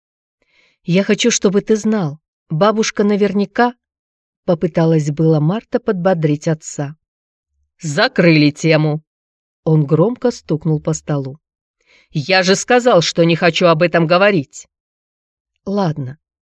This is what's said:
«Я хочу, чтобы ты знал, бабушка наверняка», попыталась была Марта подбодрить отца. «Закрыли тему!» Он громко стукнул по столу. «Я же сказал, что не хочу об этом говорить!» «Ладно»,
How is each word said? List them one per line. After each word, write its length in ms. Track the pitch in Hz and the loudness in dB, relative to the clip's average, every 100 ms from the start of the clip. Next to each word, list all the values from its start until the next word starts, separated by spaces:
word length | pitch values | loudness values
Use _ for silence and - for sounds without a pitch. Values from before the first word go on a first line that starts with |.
| _ _ _ _ _ _ _ _ | _ _ _ _ _ _ _ _
«Я 180 | - 175 | -2 -2
хочу, 280 | 196 208 240 | 0 0 0
чтобы 280 | - 208 196 | 0 0 0
ты 160 | 196 220 | 0 -2
знал, 440 | 214 220 160 147 _ _ _ | 0 -2 -4 -8 _ _ _
бабушка 540 | 156 202 214 214 - | 0 0 0 -2 -2
наверняка», 720 | 208 208 202 196 196 - 240 247 _ _ _ _ _ _ | 0 0 0 -2 -4 -2 -2 -2 _ _ _ _ _ _
попыталась 640 | - 170 180 170 165 160 151 | -4 -2 -2 0 2 2 0
была 300 | 143 160 156 | 0 0 2
Марта 400 | 151 208 - 240 | 0 -2 -4 -6
подбодрить 640 | 233 190 175 185 156 147 - | -4 -2 0 0 0 -2 -4
отца. 500 | 156 - - 143 156 _ _ _ _ _ _ _ _ | -6 -8 -10 -10 -12 _ _ _ _ _ _ _ _
«Закрыли 680 | 160 143 233 - 175 156 147 | -6 -2 -2 2 4 4 2
тему!» 520 | - 165 156 156 151 - _ _ _ _ _ | 0 0 0 0 -4 -8 _ _ _ _ _
Он 200 | - 156 | -2 0
громко 460 | 143 151 190 247 247 | 2 0 0 0 -4
стукнул 500 | - - 151 165 151 | -6 -6 -6 -4 -4
по 120 | 156 | -4
столу. 460 | 156 - 147 131 143 _ _ _ _ _ _ _ | -8 -6 -8 -8 -14 _ _ _ _ _ _ _
«Я 340 | 165 131 190 | -8 -2 0
же 100 | 185 | 2
сказал, 480 | 196 - 247 247 196 | 0 2 0 4 2
что 220 | 160 - | 2 0
не 100 | 165 | 0
хочу 320 | 165 180 160 180 | 2 0 2 2
об 160 | 160 | 2
этом 240 | 175 170 160 | 2 0 2
говорить!» 640 | 175 202 202 135 - - _ _ _ _ _ _ _ _ _ | 2 2 0 -4 -12 -20 _ _ _ _ _ _ _ _ _
«Ладно», 540 | - 202 185 151 131 131 _ _ | -6 -2 -2 -2 -8 -14 _ _